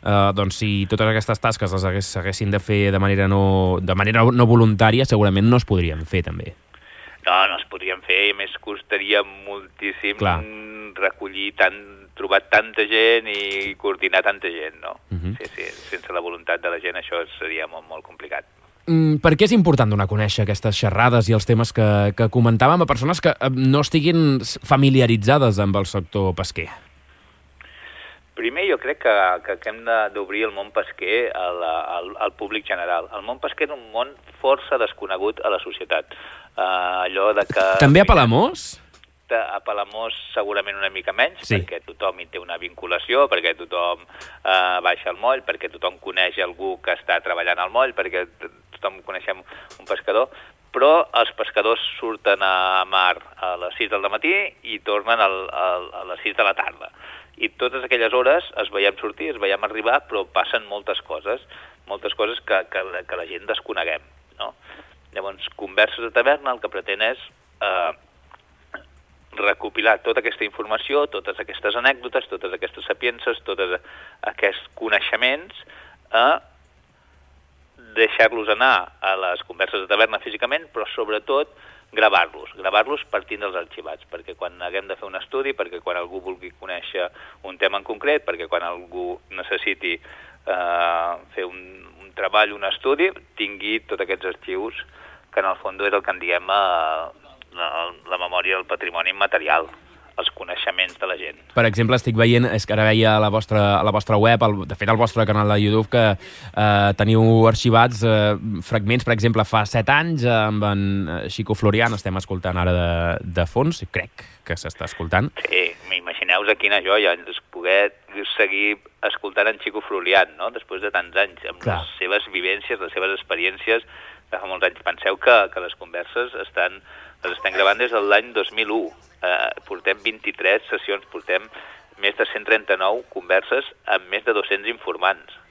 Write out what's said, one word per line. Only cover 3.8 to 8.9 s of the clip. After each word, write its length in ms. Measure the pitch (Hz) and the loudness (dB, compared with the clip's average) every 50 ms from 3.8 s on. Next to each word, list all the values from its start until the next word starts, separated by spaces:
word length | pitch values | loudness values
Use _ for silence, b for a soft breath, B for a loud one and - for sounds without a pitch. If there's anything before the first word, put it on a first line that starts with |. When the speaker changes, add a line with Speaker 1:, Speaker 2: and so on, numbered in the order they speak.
Speaker 1:
de 140 | 92 90 92 | 0 0 2
manera 280 | 95 98 104 110 113 113 | 2 2 4 6 6 6
no 220 | 120 123 123 123 | 6 8 6 6
voluntària, 600 | 110 120 120 113 110 107 95 113 110 110 123 131 | 8 8 8 8 8 6 6 6 6 6 6 4
segurament 440 | 131 - 107 107 101 95 98 101 113 | 4 4 4 6 4 4 6 6 6
no 80 | 123 123 | 6 4
es 80 | 120 | 4
podrien 400 | - 107 92 87 82 76 78 80 | 2 2 2 2 0 -2 -4 -6
fer, 160 | - - 92 85 | -2 -2 -2 -2
també. 300 | 82 82 82 82 82 - _ _ _ B B B B B B B B B B _ | -2 -6 -8 -10 -12 -14 _ _ _ B B B B B B B B B B _
Speaker 2:
No, 220 | 92 90 92 95 101 | 2 4 4 4 4
no 100 | 92 - | 2 -2
es 80 | - | -8
podrien 360 | _ - 92 92 92 92 92 | _ -12 -10 -6 -6 -6 -8
fer, 280 | - - 92 95 101 104 | -2 0 2 2 4 2
i 40 | 98 | 0
més 200 | 101 101 98 - - | 0 -6 -10 -10 -14
costaria 600 | - - 104 101 - _ | -10 -10 -12 -12 -6 _